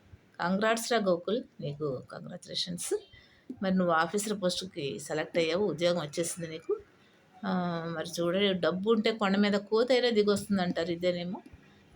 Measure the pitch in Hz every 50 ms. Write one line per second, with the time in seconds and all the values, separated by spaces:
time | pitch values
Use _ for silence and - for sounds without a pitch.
0 | _ - - - _ _ _ - 170 175 185 196 214 220 226 226 233 - 240 226
1 | 208 190 175 170 - - 202 254 - - _ - 151 147 143 147 151 147 127 123
2 | 127 - - - - - - 175 - - - - - 185 175 180 - - 392 427
3 | - - _ - - _ _ _ _ - - - 208 190 190 185 180 175 165 160
4 | 165 170 165 208 208 220 208 208 185 180 180 - 190 185 - 175 143 139 - -
5 | 143 - 156 156 160 160 - 180 165 160 160 180 214 202 147 143 170 175 175 175
6 | 151 147 - - 165 170 - 180 165 160 156 160 - - 415 440 - _ _ _
7 | _ _ _ _ _ _ _ - - 190 185 185 175 175 170 165 165 165 170 160
8 | 160 170 165 - 170 175 170 190 208 202 185 185 170 160 170 185 190 214 233 220
9 | 214 233 220 226 214 190 196 202 202 202 202 202 202 - 220 220 247 240 269 247
10 | 240 247 233 208 208 202 202 202 202 - 202 190 180 175 175 175 165 180 170 170
11 | 175 180 175 175 175 175 196 320 - - - - - - - - - _ -